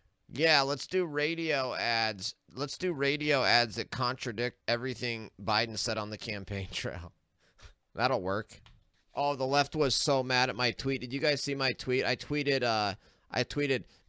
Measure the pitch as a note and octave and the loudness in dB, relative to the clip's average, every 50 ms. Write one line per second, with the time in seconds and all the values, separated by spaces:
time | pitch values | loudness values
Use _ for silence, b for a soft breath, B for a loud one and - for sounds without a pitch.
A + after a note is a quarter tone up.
0 | _ _ _ _ _ - - - D#3 E3 D#3 C#3+ C#3 C3+ C#3+ C3+ - - - F#3 | _ _ _ _ _ -10 -2 2 4 6 6 6 6 4 0 -2 -4 -2 0 0
1 | F3+ D#3+ D3 D3 D3 D#3 E3+ E3 E3 D#3+ D3 C#3 C3 B2+ G#2 E2 G2+ A#2 A#2 A2+ | 0 0 0 0 0 0 0 -2 -2 0 0 0 0 -2 -2 -2 0 0 2 2
2 | A2+ A2 G#2+ G2 F#2+ - - _ _ _ - A2 C#3 C#3 - - F3 F#3 E3+ C3+ | 2 0 0 -2 -6 -8 -8 _ _ _ -8 -6 -6 -6 -4 -4 -2 -2 0 0
3 | C#3 C#3 C#3+ D3 D3 D3+ D3 C3+ A#2+ F#2 A2+ A#2+ A#2+ A#2 G2+ A#2 G#2+ - - - | 2 0 0 2 2 2 2 4 6 6 6 6 4 2 -2 -6 -8 -6 -4 -2
4 | C3 B2 B2+ B2+ - B2+ A2 G2+ A#2+ B2 - _ _ - A#2 A#2 A#2+ C3 B2 A2 | -2 -2 -2 -4 -6 -6 -4 -2 -2 -4 -4 _ _ -2 -2 -2 -2 -4 -6 -4
5 | B2+ A#2+ A#2 A2+ A2 - - - G#2 F#2 G#2+ G#2+ A#2 A2+ A2 G#2 - B2 A2 A2 | -4 -4 -4 -4 -6 -10 -12 -8 -2 0 2 2 0 0 -2 -4 -4 -2 -2 -2
6 | G#2+ G#2+ G#2+ G2+ - A#2 G#2+ G2+ G2 - G2+ G2 F#2+ F2+ - - - - C2+ E2+ | -4 -4 -6 -8 -8 -6 -6 -6 -6 -6 -6 -6 -6 -6 -6 -6 -6 -6 -8 -8
7 | E2 E2+ - _ _ _ _ _ b b b b b b b b _ _ - - | -10 -14 -16 _ _ _ _ _ b b b b b b b b _ _ -4 0
8 | A2+ B2+ C3 A2+ F2+ F#2 G2 G#2+ A2+ - - - - - - - _ _ _ _ | 0 2 2 2 0 0 -2 -2 -4 -6 -12 -20 -20 -20 -20 -20 _ _ _ _
9 | _ _ - - C#3+ C#3+ C#3+ B2 C3 C3 C#3 C#3+ C#3 - - D#3 D3 C3+ A#2 - | _ _ -4 -2 0 0 0 0 0 2 4 4 2 2 2 2 2 2 2 2
10 | - - C#3 C3 B2+ B2+ C3 B2 B2+ C3 G#2 G#2 B2 A#2+ - - - C3 C3+ C3 | 2 2 2 2 2 2 2 2 2 2 2 0 0 0 0 -2 -2 -2 -2 -2
11 | - B2 A#2+ C3+ C3+ D3+ D3 C3+ - - C#3 C#3 C3+ C3 B2+ - - C3 B2 B2+ | -4 -6 -4 -2 0 0 0 0 0 -2 -2 -2 0 -2 -2 -2 -2 0 0 0
12 | G2 G2 B2+ A#2+ - - D3 D3+ C#3+ C3+ C#3 C3+ A#2+ A#2+ A2+ A2 G#2 G2+ F#2 - | 2 0 0 -2 -4 -4 -4 -2 0 2 2 2 2 2 2 2 0 0 -2 -4
13 | b b b b b b b A#2 B2 - - D3 D3 C3+ C3+ A#2 - b b b | b b b b b b b -2 -2 -2 -2 -2 0 0 0 0 -2 b b b
14 | b | b